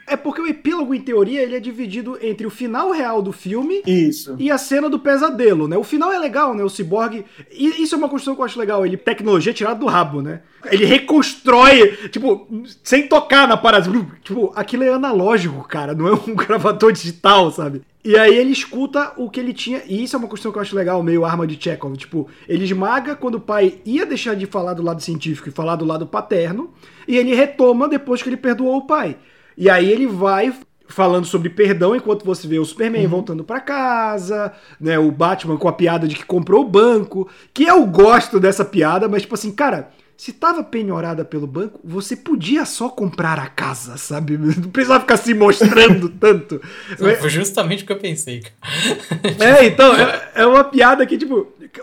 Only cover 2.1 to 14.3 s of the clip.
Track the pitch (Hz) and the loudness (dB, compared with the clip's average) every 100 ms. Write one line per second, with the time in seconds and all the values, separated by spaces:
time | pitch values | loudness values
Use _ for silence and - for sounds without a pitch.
2.1 | 254 226 208 214 - 247 240 370 330 247 | -8 -8 -8 -10 -8 -6 -4 -2 -2 -2
3.1 | 226 196 - 180 220 285 403 403 185 156 | -4 -4 -8 -8 -6 -4 -4 0 2 2
4.1 | - 139 127 269 277 - 277 302 294 277 | -2 -10 -6 -2 -2 -2 -2 -2 -2 0
5.1 | 277 311 240 233 170 151 180 226 302 339 | 0 0 2 2 2 0 -4 -2 -2 -2
6.1 | 381 302 247 294 214 196 196 165 208 226 | -2 -4 -2 -2 -2 -6 -6 -4 -2 -4
7.1 | 220 196 - 139 - 294 320 320 311 285 | -6 -14 -20 -20 -4 -4 -2 -4 -2 -4
8.1 | 277 269 269 247 233 214 208 190 185 - | -4 -6 -6 -6 -4 -4 -2 -2 -2 -4
9.1 | 208 208 185 160 - 214 220 254 175 160 | -4 0 0 0 -2 -4 -4 0 0 0
10.1 | 143 143 165 - _ - 196 208 269 269 | -4 -8 -10 -16 _ -2 2 4 2 4
11.1 | 302 - - 262 247 262 247 202 202 208 | 2 2 -2 2 6 8 8 6 4 -10
12.1 | - 262 202 - 220 240 - - 262 285 | -6 -2 -2 -4 -14 -14 -18 0 0 4
13.1 | 302 294 277 262 220 226 208 180 233 175 | 2 4 4 4 2 4 2 2 -2 -4
14.1 | - - | -12 -10